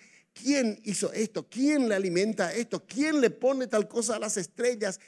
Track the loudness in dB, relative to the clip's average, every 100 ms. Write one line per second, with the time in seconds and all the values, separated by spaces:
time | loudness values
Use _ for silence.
0 | -14 -20 _ -6 0 2 2 -2 -4 -2
1 | -2 -2 -4 -4 -8 0 2 4 2 2
2 | 0 0 0 0 -2 -2 -4 -6 -6 -2
3 | 2 4 2 2 0 0 0 0 0 -2
4 | -2 -2 -4 -4 -6 -2 -2 0 -4 -6